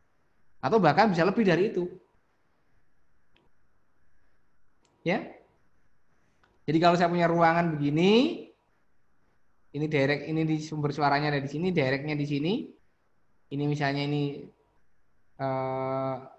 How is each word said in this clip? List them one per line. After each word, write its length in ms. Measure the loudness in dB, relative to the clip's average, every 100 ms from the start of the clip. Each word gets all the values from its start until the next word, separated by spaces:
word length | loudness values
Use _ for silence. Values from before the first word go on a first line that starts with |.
| _ _ _ _ -20 -8
Atau 240 | 0 4
bahkan 240 | 4 4 4
bisa 160 | 4
lebih 240 | 2 2 2
dari 240 | 2 0
itu. 160 | -2 -6 -10 _ _ _ _ _ _ _ _ _ _ _ _ _ _ _ -20 _ _ _ _ -20 -20 -20 -20 _ _ -20 _ _ _ -4
Ya. 160 | -4 -6 -18 _ _ _ _ _ _ _ _ _ _ _ _ -2
Jadi 120 | 2
kalau 160 | 4 4
saya 100 | 2
punya 220 | 2 2
ruangan 480 | 4 4 4 0 0
begini, 680 | 0 2 4 4 2 -4 -12 _ _ _ _ _ _ _ _ _ _ _ _
ini 140 | -6 -2
direct, 400 | 0 2 0 -2
ini 160 | -2
di 140 | 0 -2
sumber 320 | -4 -4 -4
suaranya 420 | 0 0 2 0
ada 80 | -2
di 80 | -4
sini, 220 | -4 -2
directnya 480 | 0 0 -2 -4 -4
di 80 | -4
sini. 280 | -2 -2 -4 -6 -18 _ _ _ _ _ _ _
Ini 160 | -4
misalnya 400 | -4 -2 -2 -2
ini, 400 | -2 -2 -4 -6 -16 _ _ _ _ _ _ _ _ -8
eh, 760 | -6 -4 -6 -6 -6 -4 -6 -8 -12